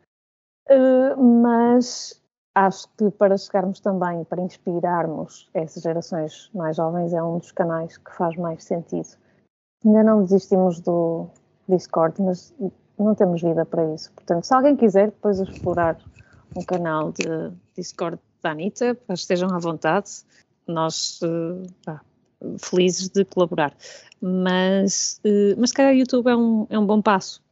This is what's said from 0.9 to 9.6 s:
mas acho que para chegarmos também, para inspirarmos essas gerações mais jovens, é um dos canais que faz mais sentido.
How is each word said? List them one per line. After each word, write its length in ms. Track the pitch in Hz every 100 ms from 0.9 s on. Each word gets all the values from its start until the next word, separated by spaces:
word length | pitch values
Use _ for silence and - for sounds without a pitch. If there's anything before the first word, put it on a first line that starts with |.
| 254 262 277
mas 1040 | 247 233 240 233 233 247 247 - - - _ _ _ -
acho 320 | 196 185 - -
que 140 | 214
para 260 | - 202 190
chegarmos 420 | - 202 185 190
também, 440 | 214 190 180 170 160
para 160 | 185
inspirarmos 1080 | 180 - - 175 175 175 160 151 156 - _
essas 280 | 180 160 -
gerações 680 | 165 165 165 170 156 - -
mais 240 | 190 165 -
jovens, 360 | 160 175 170
é 80 | 170
um 160 | 165 170
dos 120 | -
canais 460 | - 170 165 165 -
que 180 | - -
faz 200 | 175 165
mais 260 | 170 160
sentido. 460 | - 175 165 175 170 _ _ _ _ _